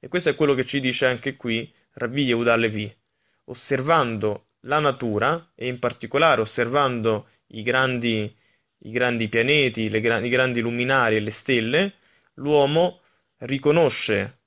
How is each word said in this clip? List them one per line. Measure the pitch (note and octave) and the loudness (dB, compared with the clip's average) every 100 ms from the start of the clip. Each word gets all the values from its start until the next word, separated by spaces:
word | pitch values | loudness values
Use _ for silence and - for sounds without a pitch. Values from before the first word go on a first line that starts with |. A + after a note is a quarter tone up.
E | C3 | -4
questo | F3+ D#3+ | -2 -2
è | C#3 | 2
quello | D3+ | 2
che | C3 | 2
ci | B2+ C#3 | 0 -2
dice | C3 B2 C3 | -2 0 0
anche | B2 - C3 | 0 -6 -8
qui | A#2+ A2+ - _ _ | -4 -4 -4 _ _
Rabbi | - A#2+ C3+ | -8 -6 -2
Yehuda | C3+ A#2 A#2+ | 0 2 4
Levi. | A#2 A#2 G#2+ G#2 - _ _ _ _ - | 2 2 -2 -8 -12 _ _ _ _ -18
Osservando | - - C3+ C3+ D#3+ B2 A2 G#2+ G2+ _ _ | -16 -4 -2 2 2 2 -2 -2 -4 _ _
la | A#2 D3 | -4 0
natura, | D3 B2+ A#2+ G#2 A#2+ E3+ - | 0 0 -2 0 0 -2 -8
e | - A#2+ | -10 -8
in | B2 | -4
particolare | A#2+ - A2+ C#3 D#3+ B2 | -4 -4 -4 2 4 4
osservando | G#2+ - A#2 C#3 C3+ A#2+ A2 G#2+ - _ _ | 0 -2 0 2 0 0 0 -2 -4 _ _
i | A2+ | -8
grandi, | G#2+ B2+ C3 B2 A#2 A2 G#2 _ _ _ _ _ | -2 0 0 0 -2 -2 -4 _ _ _ _ _
i | - | -8
grandi | A#2 B2 A#2+ A2 | -2 0 0 0
pianeti, | A#2 B2 D3+ C3 A2+ A2 | 0 2 2 2 0 -2
le | A2 | 0
gra-, | A2+ A2+ | 0 0
i | A#2+ | 0
grandi | B2+ B2+ A#2+ | 0 0 0
luminari | A#2 A#2+ B2 C3+ A#2 A2 | -2 -2 0 2 2 0
e | |
le | G#2+ | -2
stelle, | G#2+ - B2 A2+ C#3+ G3 - _ _ _ | -8 -2 0 2 0 -2 -6 _ _ _
l'uomo | - C#3 D3 C#3 D#3 F3+ F3 _ _ _ _ | -10 0 4 4 4 2 -2 _ _ _ _
riconosce | A#2+ C3+ D3 D#3 D3+ - - G2+ G2+ - | -6 -2 2 4 2 0 0 0 -2 -10